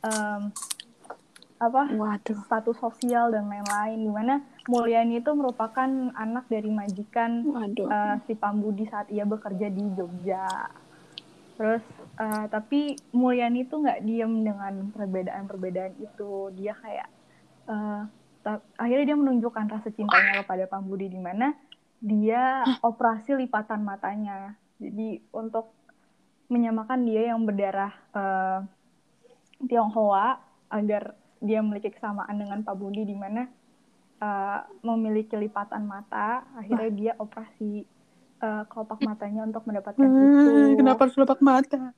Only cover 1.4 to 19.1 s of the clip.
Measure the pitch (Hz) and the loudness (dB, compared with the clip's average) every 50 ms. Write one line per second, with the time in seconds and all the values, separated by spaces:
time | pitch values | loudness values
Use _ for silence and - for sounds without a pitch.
1.4 | - _ _ _ 233 233 240 262 285 285 214 220 214 214 208 202 - - 220 208 | -20 _ _ _ -2 2 2 2 2 2 0 -2 0 -2 -2 -4 -4 -6 -6 -6
2.4 | 202 - - 220 220 226 233 - - 240 240 - - 240 240 240 233 233 226 214 | -4 -2 -2 -2 0 -2 -2 -2 -2 -6 -6 -4 -2 0 2 2 2 2 2 0
3.4 | 208 208 202 202 202 208 208 208 214 220 226 220 220 214 208 208 220 240 269 285 | -2 -4 -8 -8 -4 -2 -2 -2 -2 -2 -4 -2 -2 -2 -2 -2 0 0 0 0
4.4 | 277 - - - - - 247 240 233 226 233 226 233 233 233 233 233 294 302 294 | -2 -6 -20 -18 -4 0 0 2 2 4 4 4 4 4 2 0 0 0 0 2
5.4 | 285 254 240 - 220 220 226 - 262 262 269 262 254 247 247 - 220 220 226 247 | 0 0 0 -2 -4 -4 0 -2 0 0 0 -2 -2 -4 -4 -6 -6 -4 -4 -6
6.4 | 240 _ 233 214 214 214 214 214 202 202 196 185 208 - - 233 233 233 233 233 | -4 _ -4 -2 -2 -2 -2 -2 -2 -4 -4 -6 -8 -4 -2 0 0 0 0 0
7.4 | 233 302 277 247 220 202 202 - 196 - 208 208 208 208 208 - - - 233 214 | 0 -2 -2 -2 -2 -4 -2 -2 -2 0 0 0 2 2 0 -2 -2 -6 -6 -2
8.4 | - 208 208 214 208 214 208 196 220 214 - 208 208 - 208 208 208 208 214 214 | -2 -2 0 0 0 0 -2 -2 -4 -4 -4 -8 -8 -4 -4 -2 -2 -2 -2 -4
9.4 | 214 208 196 180 214 208 190 185 208 208 190 185 185 170 175 180 175 190 190 185 | -6 -8 -4 -4 -4 -4 -2 -2 -4 -4 -2 -4 -6 -6 -8 -8 -4 -2 -2 -2
10.4 | 190 190 190 - - - - - - - - - - - - - - - - - | -2 -4 -6 -6 -6 -8 -10 -16 -20 -20 -20 -20 -20 -20 -20 -20 -20 -20 -20 -20
11.4 | - - - - 220 214 226 233 220 - - - - - - - 220 214 214 214 | -20 -20 -8 -2 0 0 0 0 -2 -8 -20 -20 -20 -20 -10 -6 -4 -4 -2 -4
12.4 | 214 214 - 214 214 - - 285 294 294 277 285 _ _ - 247 247 254 247 247 | -4 -4 -4 -6 -4 0 0 0 0 0 -4 -8 _ _ 0 2 4 4 4 2
13.4 | 240 233 240 240 254 254 - 302 302 277 - - - 214 226 226 226 226 226 220 | 2 0 0 0 -2 -4 -2 0 0 0 0 0 -2 -2 -2 0 0 0 0 0
14.4 | 220 214 208 202 202 196 196 196 190 202 214 214 208 190 185 185 180 180 - 196 | 0 -2 -2 -4 -6 -8 -8 -6 -8 -8 -8 -8 -6 -4 -4 -4 -4 -4 -6 -8
15.4 | 196 196 202 190 185 185 180 185 185 190 185 - 208 208 - - 208 202 202 196 | -10 -10 -10 -8 -8 -6 -6 -6 -6 -8 -10 -12 -16 -16 -12 -12 -10 -8 -8 -8
16.4 | 196 196 185 185 190 208 214 - - 226 202 - - - _ _ _ _ _ _ | -8 -8 -10 -8 -8 -8 -8 -10 -12 -12 -10 -10 -12 -12 _ _ _ _ _ _
17.4 | _ _ _ _ _ - 220 208 214 214 208 208 214 214 - - _ _ _ _ | _ _ _ _ _ -8 -6 -6 -4 -4 -6 -6 -8 -10 -14 -18 _ _ _ _
18.4 | _ 208 214 208 _ _ _ _ - 240 240 269 294 277 | _ -6 -6 -6 _ _ _ _ -2 0 2 2 2 2